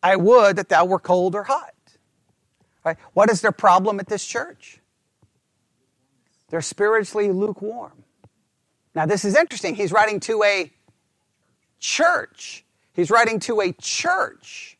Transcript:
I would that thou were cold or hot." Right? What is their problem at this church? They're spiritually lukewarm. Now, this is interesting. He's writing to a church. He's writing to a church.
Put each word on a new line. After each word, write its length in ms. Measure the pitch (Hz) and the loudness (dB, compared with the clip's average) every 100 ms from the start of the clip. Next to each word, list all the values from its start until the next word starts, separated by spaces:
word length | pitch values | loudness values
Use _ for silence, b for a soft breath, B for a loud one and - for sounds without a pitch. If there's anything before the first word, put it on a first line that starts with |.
I 120 | 180 190 | 2 2
would 420 | 190 247 208 196 | 6 6 6 2
that 120 | 190 | 0
thou 160 | 170 180 | 2 2
were 140 | 185 | 0
cold 340 | - 180 180 | 0 0 0
or 100 | 190 | -4
hot." 300 | 202 285 320 - _ _ _ _ _ _ _ _ _ _ 165 | -4 -4 -4 -20 _ _ _ _ _ _ _ _ _ _ -8
Right? 120 | 160 b | -8 b
What 180 | - 214 | 2 2
is 100 | 208 | 2
their 100 | 220 | 0
problem 480 | - 202 180 190 202 | 2 4 4 2 -4
at 80 | 196 | -6
this 160 | 208 | -8
church? 560 | - 233 311 - - - _ _ _ _ _ _ _ _ _ _ _ _ _ _ _ _ _ | -8 -10 -10 -16 -20 -20 _ _ _ _ _ _ _ _ _ _ _ _ _ _ _ _ _
They're 120 | 165 | -8
spiritually 720 | 156 - 208 220 202 208 208 | -8 -4 0 0 -2 -4 -2
lukewarm. 720 | 185 208 190 208 233 220 _ _ _ _ _ _ _ _ _ _ - | -2 -4 -6 -12 -12 -16 _ _ _ _ _ _ _ _ _ _ -4
Now, 100 | 156 | -2
this 200 | 202 208 | -2 0
is 100 | 202 | 0
interesting. 400 | 339 220 190 202 | 0 -4 -8 -4
He's 160 | 202 | -2
writing 280 | 202 214 208 | 2 2 0
to 220 | - 220 | -6 0
a 280 | 208 196 160 _ _ _ _ _ _ _ _ _ _ _ | 0 0 -4 _ _ _ _ _ _ _ _ _ _ _
church. 880 | - - 330 349 - _ - - _ _ _ | -8 0 2 0 -4 _ -20 -20 _ _ _
He's 180 | - 170 | -4 2
writing 280 | 226 226 226 | 4 2 0
to 200 | - 220 | -4 -2
a 100 | 196 | -2
church. 1040 | - - - 330 370 - - - - - _ | -4 -8 -6 -2 -2 -4 -8 -20 -20 -20 _